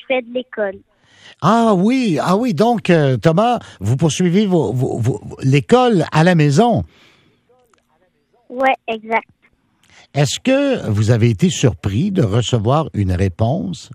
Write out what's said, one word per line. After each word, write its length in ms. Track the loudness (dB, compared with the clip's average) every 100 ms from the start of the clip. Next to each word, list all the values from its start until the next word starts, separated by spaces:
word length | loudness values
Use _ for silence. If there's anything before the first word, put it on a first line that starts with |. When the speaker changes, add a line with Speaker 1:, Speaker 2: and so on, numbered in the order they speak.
| -6
Speaker 1:
fais 140 | -6
de 120 | -4
l'école. 440 | -8 -8 -6 -8 -8 _ _ _ _ -20 -4
Speaker 2:
Ah 320 | 2 2 4
oui, 440 | 2 2 0 0 -2
ah 140 | 0 0
oui. 180 | 0
Donc, 360 | 0 0 0 2
euh, 260 | 2 2 0
Thomas, 420 | 0 2 0 -2 -6 -8
vous 160 | -4 0
poursuivez 500 | 0 0 0 0 2
vos, 260 | 0 0
vos, 260 | -2 -4 -2
vos, 220 | -4 -4 -8 -6
l'école 640 | 0 0 4 4 4 2 0
à 100 | 2
la 120 | 2
maison. 500 | 4 4 4 2 0 -4 _ _ _ _ _ _ _ _ _ _ _ _ _ _ _ -14
Speaker 1:
Ouais, 260 | -4 -2 -2 -6
exact. 420 | -10 -6 -6 -6 _ _ _ _ _ _ _ _
Speaker 2:
Est-ce 240 | -2 -2 -2
que 500 | -2 0 0 -2 -2
vous 220 | -2 0
avez 200 | 2 2
été 200 | 2 0
surpris 600 | 2 0 0 -4 -4 -2
de 120 | -2
recevoir 680 | 0 -2 -2 -2 0 -2 -2
une 180 | -4 -2
réponse 800 | -2 -2 -2 -4 -4 -6 -10 -14